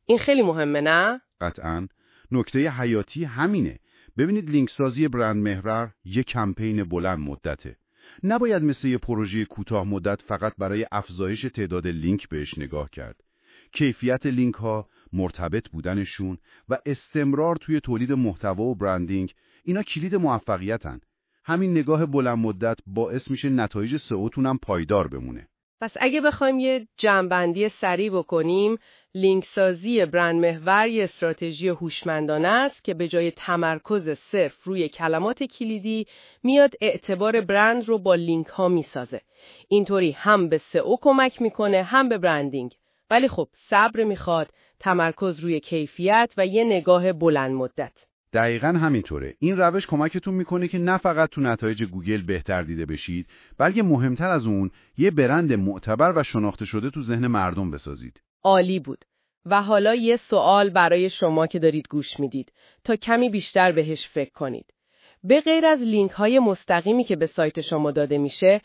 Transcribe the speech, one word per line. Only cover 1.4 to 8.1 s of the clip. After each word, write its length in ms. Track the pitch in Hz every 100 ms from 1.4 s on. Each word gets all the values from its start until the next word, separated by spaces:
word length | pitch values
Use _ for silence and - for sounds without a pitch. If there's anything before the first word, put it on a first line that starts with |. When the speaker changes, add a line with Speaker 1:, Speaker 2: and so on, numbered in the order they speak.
Speaker 2:
قطعاً. 460 | 87 - 80 82 95 _ _ _ -
نکته 380 | 127 - 135 156
حیاتی 540 | 127 120 110 - 151
همینه. 560 | 151 120 175 202 82 57 _ _ _ -
ببینید، 320 | 165 208 156
لینک 200 | 147 123
سازی 380 | - 131 127 151
برند 400 | 120 110 104 104
محور 440 | 92 107 113 113 - 92
یه 180 | 113
کمپین 600 | - 120 104 92 110 107
بلند 360 | 87 87 92 82
مدته. 560 | 71 69 80 69 - - _ _ -